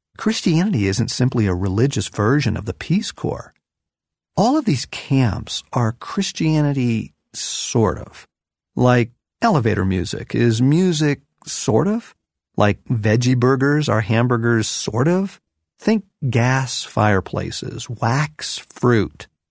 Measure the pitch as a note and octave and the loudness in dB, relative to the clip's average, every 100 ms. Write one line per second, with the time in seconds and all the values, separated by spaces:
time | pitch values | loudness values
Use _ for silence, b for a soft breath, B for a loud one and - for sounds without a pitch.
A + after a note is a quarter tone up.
0 | _ - - A3 - D#3+ G3 D3 F#2+ G2 | _ -6 -4 -2 0 2 2 0 0 0
1 | - - B2+ B2 G#2 F2+ G2 F#2+ C#3 A#2+ | -2 0 0 2 0 0 0 0 0 0
2 | - - G#2 D3 A#2+ F2+ G#2+ - - F3+ | -4 -2 0 0 0 -4 -6 -8 -2 -2
3 | - - - - - _ _ _ _ _ | -2 -8 -8 -8 -12 _ _ _ _ _
4 | _ _ _ - G#3+ D4+ G#3+ C3 - - | _ _ _ 0 2 2 0 -2 -4 -10
5 | - C3+ B2 F#2 - - - - A2+ A#2 | -2 2 2 0 -6 -10 -4 -2 -2 -4
6 | - - G3 - D#3+ D#3 D3 C#3 B2 A2+ | -8 -6 -6 -2 0 2 0 0 0 -2
7 | G2 _ _ - - - - A#2+ G#2 - | -4 _ _ -12 -8 -8 -2 2 2 0
8 | - - - _ _ _ _ - B2 B2 | -8 -18 -20 _ _ _ _ 0 4 4
9 | A#2 _ _ - A#3 E3 A2 G2+ F#2+ F#2 | 0 _ _ -4 0 2 2 2 0 0
10 | - - - A2+ A#2+ A2+ B2+ D#3+ F#3 D3+ | -2 -8 -6 0 2 2 2 4 2 0
11 | D3+ C#3 _ _ - - - G#3+ G3+ A3 | 0 -2 _ _ -12 -8 0 2 2 -2
12 | - _ _ _ _ - G#2 G2 - A#2+ | -6 _ _ _ _ 2 2 2 -2 -2
13 | G#2+ A#2 B2 B2+ B2 C3+ C3+ D3 D3 A2 | 2 2 2 2 2 2 2 2 0 0
14 | G2 A2 B2 A#2+ A#2 A#2 G#2 - - A2+ | 0 2 2 0 2 0 0 -6 -4 -2
15 | C#3+ F3+ G3 - _ _ _ _ - A3 | 0 0 -2 -10 _ _ _ _ -2 -2
16 | - - C3+ A#2+ B2 C3 C3 - - - | -2 -8 -2 2 2 2 -2 -6 -6 0
17 | G#2+ G2 - G2 - - B2+ A2 - A#2 | 2 2 0 -6 -6 -8 -10 -10 -10 -4
18 | A2+ C3 D3+ - - - - - B2 A#2 | -2 0 -4 -6 -12 -10 -14 -2 2 2
19 | D#2+ - - _ _ | 2 -6 -20 _ _